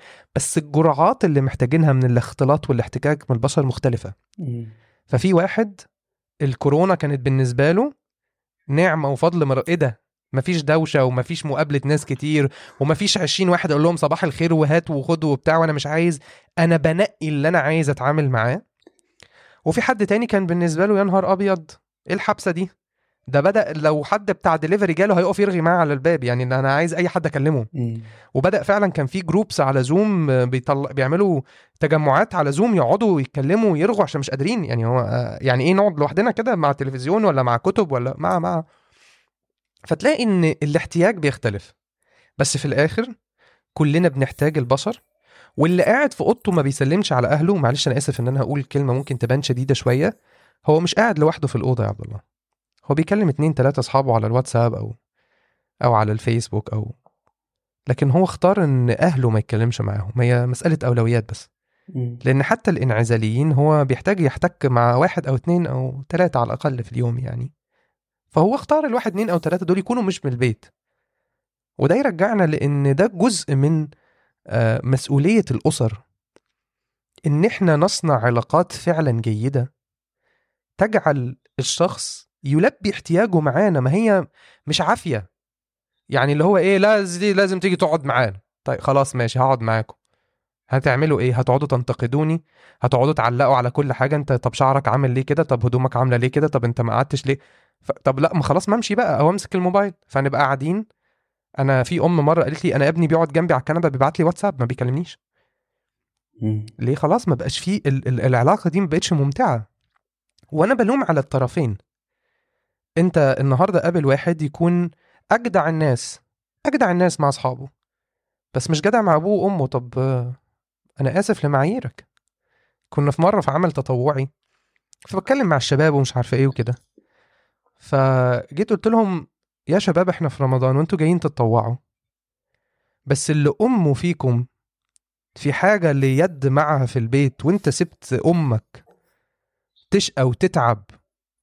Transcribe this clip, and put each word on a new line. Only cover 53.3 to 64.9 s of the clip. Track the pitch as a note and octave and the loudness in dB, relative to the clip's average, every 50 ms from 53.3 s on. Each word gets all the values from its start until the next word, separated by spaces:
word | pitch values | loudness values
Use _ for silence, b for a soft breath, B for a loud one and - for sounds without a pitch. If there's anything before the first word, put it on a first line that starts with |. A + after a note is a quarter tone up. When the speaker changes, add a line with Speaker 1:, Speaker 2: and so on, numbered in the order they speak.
| C3+ - D3 D#3+ D3+ | 0 0 0 0 0
Speaker 1:
تلاتة | - B2+ C3+ C#3 - | 2 0 0 0 -2
أصحابه | A#2+ - - C3+ C#3 C3 A#2 | -2 -2 -2 0 0 2 0
على | A2+ G#2+ | 0 0
الواتساب | G#2+ A#2 B2+ - - - A#2 A#2 A#2 A2+ | 0 0 -2 -2 0 0 0 0 0 0
أو، | A2 G#2+ G#2+ A2 - _ _ _ _ _ _ _ _ _ _ _ _ _ _ _ - - | -4 -6 -10 -12 -14 _ _ _ _ _ _ _ _ _ _ _ _ _ _ _ -2 0
أو | B2 A#2 | 2 2
على | G#2+ G#2+ G#2 G#2+ | 2 2 0 -2
الفيسبوك | A2 - A#2+ A#2 A#2 A#2 - - G#2+ - - - | -2 -2 -2 -2 -2 -2 -4 -6 -6 -6 -4 -6
أو، | G#2+ G#2 A2+ - _ _ _ _ _ _ _ _ _ _ _ _ _ _ _ _ _ _ - | -6 -6 -8 -12 _ _ _ _ _ _ _ _ _ _ _ _ _ _ _ _ _ _ -6
لكن | B2 - D3 C#3+ | -2 0 2 2
هو | B2 E3+ F#3+ | 4 4 2
اختار | F3+ - - - F3+ G3+ G#3 F3 | 0 0 0 0 2 2 2 2
إن | D3 C3+ B2+ B2 A#2+ | 2 2 2 2 0
أهله | A#2 - D3 F3+ D#3 C3 B2+ A#2 | 0 2 0 0 2 2 0 2
ما | A2 G#2+ | 0 0
يتكلمش | - - - G#2+ A#2 A#2 A#2 - | 0 -2 -2 -2 0 -2 -2 -4
معاهم. | G#2+ G2+ G2+ G#2 F#2+ G2 - B2 | -4 -4 -4 -6 -6 -6 -2 -2
هي | B2 A#2+ B2 A#2+ B2 | 0 2 2 2 0
مسألة | B2 B2 - - F3 D#3 D3+ - | -2 -2 -2 -2 0 0 0 0
أولويات | B2 A#2+ A#2 A2+ A2+ A#2+ A#2 A2 - | 0 0 2 2 2 0 0 -2 -4
بس. | G#2+ - - - _ _ _ _ _ _ _ - | -10 -14 -14 -18 _ _ _ _ _ _ _ -12
Speaker 2:
مم. | F3 C3 B2 A#2+ A#2+ B2 B2+ | -8 -8 -6 -8 -8 -4 0
Speaker 1:
لأن | C3+ C3 C3+ C#3 | 0 2 2 2
حتى | - - - - G#3+ | 0 -2 -2 0 0
الانعزاليين | F3 - - C3 A2 G#2+ A#2 A2+ A#2 A2+ A2 G#2+ A2 B2 C#3+ D#3+ D3 | 0 0 0 0 2 2 2 2 0 0 0 0 0 0 0 2 2
هو | B2+ D3 D3+ D#3 D3+ C#3+ | 2 4 4 4 2 2
بيحتاج | C3 C3 - - F#3+ G#3 F#3+ | 0 -2 -2 0 0 0 2
يحتك | E3 C3 - - - F3 - - - | 2 0 0 0 -2 -2 -2 -2 -2
مع | C#3 B2+ A#2 A#2+ A#2+ | 0 2 2 2 4